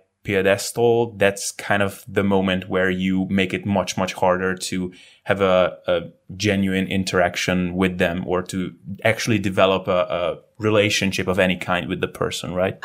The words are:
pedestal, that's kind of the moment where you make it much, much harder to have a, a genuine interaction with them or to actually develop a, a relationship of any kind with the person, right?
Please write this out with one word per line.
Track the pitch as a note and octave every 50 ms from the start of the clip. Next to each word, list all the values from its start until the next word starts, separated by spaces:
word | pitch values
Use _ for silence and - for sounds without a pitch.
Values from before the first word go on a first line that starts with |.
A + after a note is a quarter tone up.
| _ _ _ _ _
pedestal, | - G2+ F#2+ F#2+ G2 G2 G2+ - - - A#2+ A#2+ A#2+ A#2 A#2 A#2+ A2+ G#2
that's | G2 G2+ G2+ G2 - - -
kind | - - - - G#2 G2+ G2+
of | G2 - - -
the | - G2 G2+ G2
moment | G2+ G2 F#2+ F#2+ G2 F#2 F#2 F#2+ G2+
where | G2 F#2 F#2 F#2+
you | F#2 F2+ F#2 F#2+ F#2 F#2+ F#2+ F2+
make | F#2+ G2 F#2+ F#2 -
it | F2+ -
much, | G2+ G2+ F#2+ F2+ - - -
much | F#2+ F2+ -
harder | - G2 F#2 F2+ F2+ F#2 F#2 F2+
to | F2+ - - F#2 F#2+ F#2 F2+ - - - - - _ _
have | - G2+ F#2+
a, | G2 F#2+ F#2 F#2 F2+ F2 - - - -
a | F2 E2+ E2 E2 - _ _ - G#2
genuine | F2+ F#2+ G#2 G2 G2 G2 F#2+ F#2+ F#2+ F#2+
interaction | - - G2 F#2 - - F#2 F2 F2 - - - - F#2 F2+ F2+ F2 F2
with | F2+ F#2+ F#2 F2+ F2
them | F#2 E2+ E2+ F#2 F2+
or | - F2+ F2+ F#2
to | - - F#2 F2+ F2 - - - - G2 - -
actually | A2+ A2 - - B2 A2 G#2
develop | F#2+ G2+ F#2 G#2 F#2+ F#2+ F#2+ F#2 F#2 G#2
a, | F#2 F2+ F2 -
a | D#2 E2+ F2 D#2+ D2+ - - _ _ - G#2+
relationship | G#2+ G#2+ G#2 G2+ G#2+ G#2 - G2+ G2 F#2+ - F#2+
of | F#2 F2+ G2+
any | F#2 F#2 F2+
kind | F2+ - - F2+ F2 F2 F2
with | F#2 F2
the | F2+ F2+
person, | - - F2 F2+ - - - - F2
right? | F2+ F#2 G2 - - -